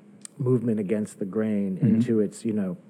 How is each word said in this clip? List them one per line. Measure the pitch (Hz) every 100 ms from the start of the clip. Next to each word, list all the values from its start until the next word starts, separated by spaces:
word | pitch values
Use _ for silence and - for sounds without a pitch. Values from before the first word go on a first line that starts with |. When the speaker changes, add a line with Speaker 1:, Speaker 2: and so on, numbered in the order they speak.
| - - - -
Speaker 1:
movement | 127 123 117 107
against | 92 107 104 -
the | 98
grain | 107 110 104 98 95
Speaker 2:
Mm-hmm. | 107
Speaker 1:
into | 113 120 110
its, | 98 - 117
you |
know, | 107 95 87